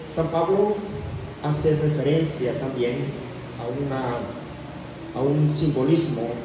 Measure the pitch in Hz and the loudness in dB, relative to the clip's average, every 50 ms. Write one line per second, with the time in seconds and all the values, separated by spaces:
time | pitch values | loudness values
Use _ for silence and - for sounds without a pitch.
0 | - - - 175 160 156 160 165 170 180 196 196 208 214 208 - - - - - | -10 -6 -2 -2 0 0 2 2 2 4 4 4 4 4 2 0 -4 -6 -8 -8
1 | - - - - - - - - - 147 151 - - 156 151 147 151 147 - - | -6 -6 -6 -8 -8 -8 -8 -4 -2 -2 0 2 4 4 4 4 4 2 2 2
2 | 131 139 156 165 160 - - - 127 120 - - 131 131 123 123 120 120 127 143 | 2 4 4 4 4 2 0 -2 -2 -2 -2 -2 -4 -4 -2 0 0 0 0 0
3 | - - - - - - - - - - - - 120 120 131 139 143 139 135 131 | -2 -4 -4 -6 -8 -10 -10 -10 -12 -10 -10 -8 -6 -6 -4 -2 -2 -2 -2 -2
4 | 127 120 120 117 110 - - - - - - - - - - - - - - - | -2 -2 -2 -4 -4 -6 -8 -10 -10 -12 -12 -12 -12 -12 -12 -12 -12 -12 -12 -12
5 | - - - 117 131 143 147 151 151 151 - - 165 147 127 131 131 147 165 165 | -12 -8 -4 0 2 2 4 4 4 4 4 4 2 2 4 4 4 6 6 6
6 | - - 123 113 113 117 117 120 - | 4 2 0 -2 -2 -4 -4 -6 -8